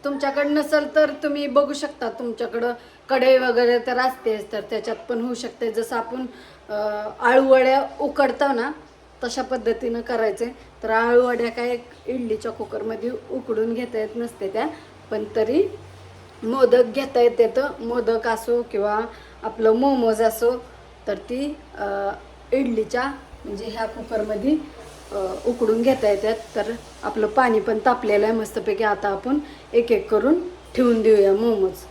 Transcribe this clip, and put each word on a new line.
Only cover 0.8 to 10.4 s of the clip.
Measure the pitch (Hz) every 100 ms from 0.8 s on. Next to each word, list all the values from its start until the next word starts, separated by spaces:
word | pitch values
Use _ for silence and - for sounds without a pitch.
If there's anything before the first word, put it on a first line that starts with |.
| 294 311
तर | 294 285
तुम्ही | 302 285 285
बघू | 254 285
शकता, | 285 294 - 226
तुमच्याकडं | 220 240 220 233 233 240 240 - - -
कढई | 262 262 262
वगैरे | 254 233 240 240
तर | 240 247
असतेच, | 254 254 233 214 202
तर | 214
त्याच्यात | 208 220 220 220
पण | - 233
होऊ | 247
शकते. | 233 240 - 226
जसं | 214 226 240
आपण, | 226 254 254 - - - -
अ, | 208 214 208 214 -
आळूवड्या | 240 262 269 262 254 277 - -
उकडतो | 285 - 269 240 285
ना, | 247 262 302 - - - -
तशा | 240 254
पद्धतीनं | 226 254 226 226 247 233
करायचे. | 233 233 220 196